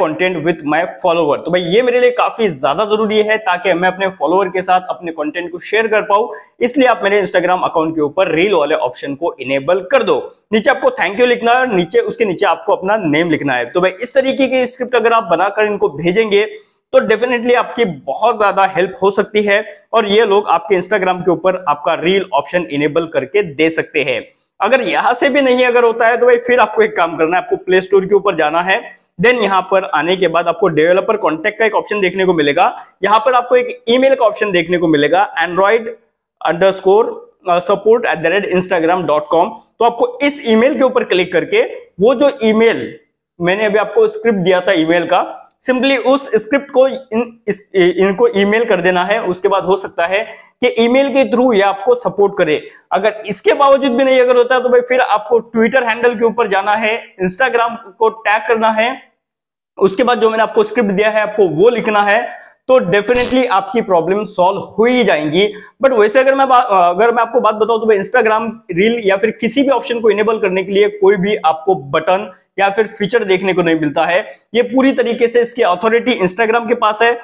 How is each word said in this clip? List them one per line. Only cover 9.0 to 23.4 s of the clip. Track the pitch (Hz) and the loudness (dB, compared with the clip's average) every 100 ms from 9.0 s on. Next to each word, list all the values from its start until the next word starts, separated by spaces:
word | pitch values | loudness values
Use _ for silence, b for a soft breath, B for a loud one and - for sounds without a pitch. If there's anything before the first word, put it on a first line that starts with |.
| 143 | -10
को | 139 170 139 | -6 -6 -6
enable | 127 135 139 190 | -4 -4 -2 -2
कर | 185 269 | 0 2
दो। | 202 135 - B - | 2 0 -4 B -4
नीचे | 220 285 | -2 0
आपको | 262 262 | 0 0
thank | 247 185 | -2 -4
you | 202 247 | 0 0
लिखना | 226 233 | 2 0
है | 254 | 0
और | 254 | 0
नीचे, | 185 170 240 | -2 0 -2
उसके | 208 - | -2 -2
नीचे | 214 165 196 | -2 0 0
आपको | - - 180 | 0 -2 -2
अपना | 190 220 | -2 -2
नेम | 165 147 170 | 0 0 0
लिखना | 147 143 | -2 -2
है। | 123 120 | -4 -4
तो | 180 | -2
भाई | 180 - | -2 -2
इस | 233 | -4
तरीके | 269 262 226 254 | -2 0 0 0
की | 254 247 | 0 -2
script | - 233 | -6 -4
अगर | 240 220 | 0 2
आप | 226 | 0
बनाकर | 180 165 202 208 | 0 0 0 0
इनको | 214 202 202 | -2 0 -4
भेजेंगे | 143 175 190 220 202 214 B B B _ | -2 -2 0 2 0 -2 B B B _
तो | 262 | 0
definitely | 208 214 247 240 240 | 2 0 0 -2 0
आपकी | 240 - - | 0 0 -2
बहुत | 220 139 - - 226 220 | -4 -4 -8 -2 0 0
ज्यादा | 202 185 | 0 2
help | 190 170 190 - | 0 0 -2 0
हो | 190 | -2
सकती | 202 196 208 | 0 -2 -2
है | 202 202 214 - _ | 0 0 -2 -14 _
और | 220 208 | -2 2
ये | 208 | 2
लोग | 226 202 - | 2 2 2
आपके | 170 - 185 | 0 0 -2
Instagram | 180 208 185 180 | 0 -2 0 -2
के | 180 | 0
ऊपर | 160 185 180 147 | 0 0 -2 -2
आपका | 147 175 | -2 -2
reel | 151 160 196 - | -2 0 0 0
option | 139 - 175 | -4 -2 -4
enable | 160 143 151 151 165 | -4 -2 -2 -2 -4
करके | 147 131 208 | -4 -2 -2